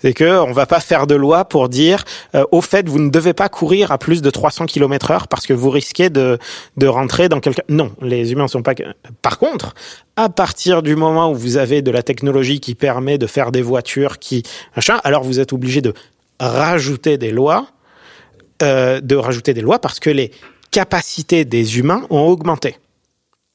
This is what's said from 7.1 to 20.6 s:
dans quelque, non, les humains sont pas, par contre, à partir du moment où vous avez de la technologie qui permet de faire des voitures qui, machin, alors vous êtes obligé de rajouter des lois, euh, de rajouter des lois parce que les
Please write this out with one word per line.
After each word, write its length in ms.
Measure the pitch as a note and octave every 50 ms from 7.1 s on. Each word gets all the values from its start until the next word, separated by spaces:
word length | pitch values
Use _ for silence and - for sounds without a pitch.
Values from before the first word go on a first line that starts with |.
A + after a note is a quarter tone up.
| - - F3+ F3
dans 120 | D#3 C3
quelque, 220 | - C#3+ B2+ - - -
non, 220 | D3 D#3+ D3 G#2 G#2 -
les 300 | C3+ B2 B2 A#2+ A#2 A#2
humains 160 | B2+ C#3+ C#3+
sont 160 | B2 - B2
pas, 120 | A#2 C#3 B2+ - - - - _ _ - A#2 _
par 180 | - B2 - -
contre, 340 | B3 D#4+ D4 - - - - - - - - - _ _ -
à 140 | G#3 A3+ G3+
partir 560 | - - F3+ - - - - F3+ F3+ E3+ D#3
du 100 | D3 D3+
moment 380 | D#3 D#3+ D#3+ D#3+ E3 E3+ D#3+
où 20 | C#3+
vous 220 | A#2+ A#2 B2 A#2+
avez 260 | C#3 C3 A#2+ C#3+ D3
de 80 | C#3 C3
la 140 | A#2 B2 -
technologie 560 | - C3+ - C#3 C#3 C3+ C3+ C3 B2+ D3 C#3
qui 160 | - - A#2
permet 420 | - D3 C#3 A#2+ B2+ C3 C#3 D3 C#3
de 80 | A#2+
faire 240 | G#2 - C#3+ B2+ A#2
des 100 | B2+ B2+
voitures 600 | A#2+ A#2+ C3 A#2+ - - - C#3 C#3+ C#3+ - -
qui, 240 | - - C3 A#2+ A#2 - - - - - -
machin, 240 | C#3+ - - A3+ A3
alors 220 | - C#3 D3 C#3+ C3
vous 160 | C3 B2+ C3
êtes 120 | C3+ -
obligé 280 | C3+ B2+ B2+ B2+ B2+ D3
de 120 | C3 A2+ - - - _ _ _ _ _ _ -
rajouter 800 | B2+ B2 A#2 C3 D3+ E3 F3 D#3+ C3 C#3 C#3 B2 - D#3+ D3 C3
des 140 | A#2+ A2
lois, 360 | A2 A#2+ C3+ D3 E3+ A3 C#4 - _ _ _ _ _ _ - - - - - _ _ _ _ _ _ -
euh, 380 | D#3 C#3 C3+ C3 B2+ B2+ C3 C3+
de 160 | C3+ B2+ C#3
rajouter 360 | C#3 A2+ B2+ B2 A#2 - D3
des 100 | B2 A2+
lois 180 | A2 B2+ A3 B3
parce 180 | - - - -
que 120 | - D#3
les 200 | C#3+ C#3 B2 G#2+ - - - - _ _